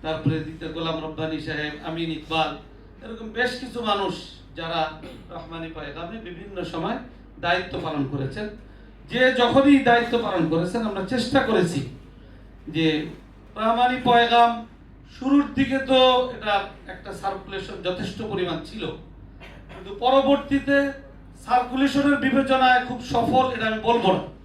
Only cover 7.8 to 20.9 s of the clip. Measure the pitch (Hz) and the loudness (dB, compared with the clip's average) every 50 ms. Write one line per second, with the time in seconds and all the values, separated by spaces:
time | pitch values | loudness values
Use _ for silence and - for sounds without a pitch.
7.8 | 165 160 151 143 135 127 139 139 131 - - 208 214 214 214 - - - - - | -6 -4 -2 -2 -4 -2 -4 -4 -4 -6 -6 -6 -8 -8 -10 -14 -20 -20 -20 -20
8.8 | - - - - - - - 247 254 262 262 240 247 233 - 277 269 285 285 262 | -20 -20 -20 -20 -14 -6 2 4 4 4 4 4 2 6 6 6 8 8 8 8
9.8 | 226 233 233 233 233 - 240 233 220 208 190 180 160 160 160 165 180 185 - 233 | 8 6 6 6 4 2 0 -2 0 0 0 0 0 2 2 0 0 0 -2 -2
10.8 | 220 214 196 196 190 - 254 233 - - 285 269 254 226 220 185 175 165 - 139 | -2 -2 -4 -4 -4 -2 -2 -2 -2 2 2 2 2 4 2 2 2 2 0 -4
11.8 | 127 - - - - - - - - - - - - - - - - - 156 160 | -6 -6 -12 -16 -20 -20 -20 -20 -20 -20 -20 -20 -20 -20 -20 -18 -16 -8 -2 0
12.8 | 160 156 156 147 - - - - - - - - - - - 208 214 220 233 240 | 0 2 0 0 -4 -6 -12 -16 -20 -20 -20 -20 -20 -14 -8 -2 0 0 2 4
13.8 | 247 247 254 254 247 247 240 233 233 233 233 240 233 233 233 226 220 - - - | 2 2 2 0 2 4 6 6 6 6 6 6 6 6 4 -2 -10 -14 -20 -20
14.8 | - - - - - - - - 254 269 285 285 - - - 262 269 247 269 269 | -20 -20 -20 -20 -20 -20 -16 -6 0 4 4 4 4 2 0 0 0 2 0 -2
15.8 | 269 262 262 254 254 254 254 254 254 247 240 214 214 214 208 196 202 - - - | 2 4 6 6 8 6 6 4 2 0 -6 -6 -2 0 0 0 -2 -4 -12 -18
16.8 | - 180 185 175 - 202 190 - 202 196 190 190 - 185 190 196 185 - 190 - | -16 -16 -16 -14 -14 -14 -12 -6 -6 -6 -6 -6 -10 -10 -10 -10 -8 -10 -12 -6
17.8 | - 180 185 220 208 190 - - 220 208 196 190 180 170 160 - - - - 220 | -4 -4 -4 -4 -6 -8 -8 -8 -6 -6 -4 -4 -2 -4 -4 -6 -8 -10 -10 -8
18.8 | 165 - - - - - - - - - - - - - - - - - - - | -8 -8 -10 -12 -16 -20 -20 -20 -20 -20 -20 -20 -20 -20 -20 -20 -20 -18 -18 -16
19.8 | 185 196 202 - 240 254 269 269 - 277 277 277 - - 277 277 - 277 277 277 | -14 -14 -8 0 2 4 4 6 6 4 2 2 2 -2 -2 -2 2 2 2 2
20.8 | 277 277 | 2 0